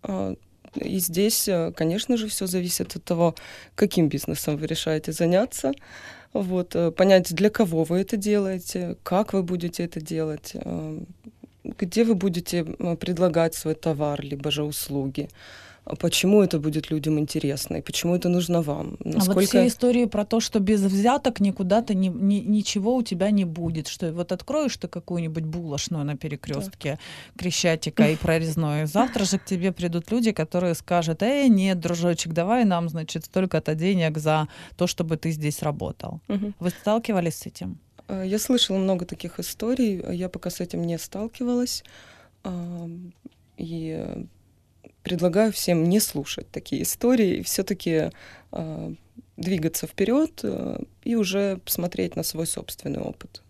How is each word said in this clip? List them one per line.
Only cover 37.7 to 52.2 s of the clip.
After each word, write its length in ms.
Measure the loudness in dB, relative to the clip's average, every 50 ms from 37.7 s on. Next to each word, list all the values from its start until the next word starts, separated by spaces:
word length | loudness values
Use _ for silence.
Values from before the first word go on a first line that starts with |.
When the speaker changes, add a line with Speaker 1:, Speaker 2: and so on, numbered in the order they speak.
| -10 -12 _ _ _ -20 _ -8
Speaker 1:
Э, 140 | -6 -6 -2
я 140 | -2 -2 -2
слышала 400 | 2 2 2 2 2 2 2 0
много 260 | 2 2 0 0 -2
таких 360 | -8 -10 -10 -10 -10 -10 -10
историй, 600 | -10 -10 -8 _ -4 -2 0 0 0 0 0 -2
э, 140 | -4 -6 -4
я 140 | -4 -6 -6
пока 200 | -8 -8 -8 -8
с 100 | -6 -6
этим 220 | -8 -6 -4 -4 -4
не 100 | -4 -4 -6
сталкивалась. 840 | -8 -10 -8 -8 -8 -8 _ -4 -2 0 0 0 0 -2 -4 -8 -10 -16 -20 -20 -20 -20 -20 -20 -20 _ _ _ -10
Ам, 680 | -8 -8 -6 -8 -8 -8 -10 -10 -10 -12 -14 -16 -18 -20 _ _ -20 _ _ _ _ _ -10
и, 380 | -8 -8 -6 -6 -6 -6 -6 -6
э, 260 | -6 -8 -8 -10 -10 -12 _ _ _ _ _ _ _ _ _ _ -20 -20 _ _
предлагаю 480 | _ -4 -2 2 2 2 4 4 4 4
всем 360 | 2 -2 0 2 2 4 4 4
не 120 | 4 4
слушать 460 | 2 0 -4 -6 -6 -6 -10 -10 -12 -12
такие 300 | -12 -12 -6 -4 -4 -2
истории 560 | -2 -4 -4 0 2 4 4 6 4 4 2 0
и 40 |
всё-таки, 680 | -2 -4 -2 -2 -2 -2 -4 -4 0 0 0 2 0 -2 -6 -10 -20 -20 -20 -20 -20 _
э, 420 | -8 -8 -8 -6 -8 -8 -8 -10 -10 -12 _ _ _ -20 -20 _ _
двигаться 500 | -8 -2 -2 -2 0 0 -2 -2 -4 -8
вперёд, 540 | -8 -2 0 0 2 4 2 2 0 -2 -6 -6
э, 340 | -4 -4 -4 -4 -6 -6 -8 -10 -12 _ _ _ -2
и 80 | 0
уже 420 | 0 0 0 0 0 0 0 -2 -4 _
смотреть 500 | -6 -4 -2 -2 -4 -2 -2 -4 -2 -2
на 60 | -4